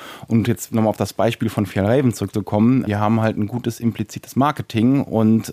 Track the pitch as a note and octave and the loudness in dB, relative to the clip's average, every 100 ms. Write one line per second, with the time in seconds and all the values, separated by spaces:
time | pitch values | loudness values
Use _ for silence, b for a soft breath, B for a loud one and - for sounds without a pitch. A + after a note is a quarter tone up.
0 | B B B A#2 A2 G#2+ - A#2 A2 - | B B B 0 2 -2 -2 0 2 2
1 | G2+ - G#2+ A#2 A2 - G2+ G#2 G2+ C3 | -2 0 0 0 -4 -2 -2 0 2 2
2 | C3 - G2+ G#2+ F#2+ G#2+ A2+ C3 G#2 G2+ | 2 0 -4 -4 -2 2 4 2 0 0
3 | G#2+ A2+ A2 G#2 G2+ A#2+ A#2+ - A#2 G#2 | 2 2 0 0 -4 -4 -6 -4 -4 -4
4 | G#2+ - - A#2+ D3 - - A2+ A#2+ C#3 | -6 -10 -6 0 0 -2 -4 0 2 2
5 | - A2 A2 A2 - | 0 2 4 2 0